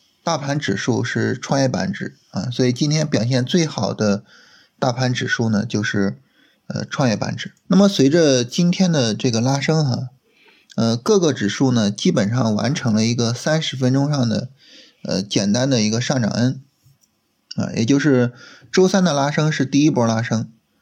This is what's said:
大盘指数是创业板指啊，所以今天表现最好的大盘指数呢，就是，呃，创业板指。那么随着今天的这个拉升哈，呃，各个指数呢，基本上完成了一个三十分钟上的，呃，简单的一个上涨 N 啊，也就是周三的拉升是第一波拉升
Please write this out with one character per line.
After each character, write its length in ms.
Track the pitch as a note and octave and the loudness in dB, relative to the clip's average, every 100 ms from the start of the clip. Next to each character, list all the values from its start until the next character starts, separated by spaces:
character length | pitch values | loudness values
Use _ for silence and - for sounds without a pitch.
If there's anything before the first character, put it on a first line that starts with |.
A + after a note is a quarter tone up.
| _ _ | _ _
大 140 | F3 D#3+ | -4 -4
盘 200 | C#3+ C#3+ | -2 -4
指 200 | - - | -2 -4
数 260 | - A2+ | -2 -2
是 340 | A#2 A#2 A2 - | -2 -2 -2 -4
创 220 | - C#3 | -2 0
业 80 | C3+ | 0
板 240 | F#2 F#2 | 0 -4
指 240 | - - - _ | -6 -10 -14 _
啊， 180 | - B2+ | -8 -6
所 160 | A#2+ B2+ | 0 0
以 60 | |
今 180 | B2 D3 | 2 0
天 160 | D#3 D3+ | 0 0
表 200 | A#2 A#2+ | -2 0
现 180 | C3 | 0
最 220 | B2 F3+ D#3 | 0 0 0
好 280 | - - | -2 -4
的 300 | G#2+ G#2+ G2 - - - _ _ - | -2 0 -2 -6 -20 -20 _ _ -4
大 140 | C3+ | -2
盘 200 | A#2+ B2+ | 0 -2
指 140 | B2 A#2 | -2 -2
数 220 | - A2+ | -2 0
呢， 160 | G#2 G2 | 0 -2
就 180 | G#2+ | -2
是， 340 | G#2+ G2+ G2 B2+ _ _ _ _ - | -2 -2 -2 -4 _ _ _ _ -12
呃， 180 | - - | -8 -6
创 240 | - B2+ | -2 0
业 80 | G2 | 0
板 180 | G2 A2+ | -4 -8
指。 160 | - _ - | -10 _ 0
那 80 | F#3+ | 4
么 140 | G3+ | 4
随 200 | G3 C3+ | 4 4
着 360 | E3+ D#3 B2+ A#2+ | 4 4 2 0
今 260 | - F3 | 0 0
天 180 | F3 F3+ | 2 2
的 240 | D#3 A2+ | 2 0
这 160 | G#2 C3 | 0 -2
个 120 | A2+ | 0
拉 180 | B2 C#3 | 0 0
升 260 | C#3 D#3+ C#3+ | 0 0 0
哈， 240 | A2+ B2 _ _ _ _ _ _ - | -2 -6 _ _ _ _ _ _ -2
呃， 200 | A2+ A#2 | 0 0
各 200 | D#3+ G#3 | 2 2
个 140 | E3 | 2
指 160 | A#2+ G2+ | 0 -2
数 240 | - C3+ | 0 2
呢， 180 | A#2+ G2+ | 2 0
基 220 | G2+ F#3 | 0 0
本 180 | B2+ G2+ | 0 0
上 240 | B2 A2+ | 0 0
完 220 | G#2 A2+ C#3+ | 0 -2 -2
成 180 | A#2+ | 0
了 120 | G#2+ A2+ | 0 0
一 100 | A#2 | 0
个 180 | A#2 | -2
三 280 | A#2+ D#3 D#3+ | -2 -2 -2
十 160 | D3+ C3 | -2 -2
分 160 | B2+ | 0
钟 160 | C3+ C#3+ | 2 0
上 180 | C#3+ A#2 | 0 0
的， 220 | - - _ _ - - _ | -2 -6 _ _ -20 -20 _
呃， 180 | - F#2 | -6 -4
简 320 | - A#2 G2+ | -2 0 0
单 160 | A#2+ C3+ | 2 2
的 120 | B2 | 2
一 80 | G#2+ | 0
个 120 | A2+ | -2
上 200 | - C3+ | 0 0
涨 80 | G#2 | 0
N 320 | - B2 C3 - _ _ _ _ _ _ _ - - | 0 0 -2 -12 _ _ _ _ _ _ _ -14 -8
啊， 160 | - | -6
也 120 | - A2+ | -2 0
就 120 | C#3+ | 2
是 360 | D3 B2+ A#2+ - - - - | 4 2 2 -4 -20 -20 -4
周 120 | - F#3 | 2 4
三 160 | G3 | 4
的 120 | F3+ | 2
拉 180 | C#3+ C#3+ | 2 0
升 180 | D3 D#3 | 0 0
是 160 | D3+ C3+ | 0 0
第 160 | C#3+ | 2
一 80 | D3+ | 2
波 160 | B2+ A2+ | 2 2
拉 160 | A2+ | 0
升 300 | A#2 A2+ - - _ _ | 0 -2 -4 -10 _ _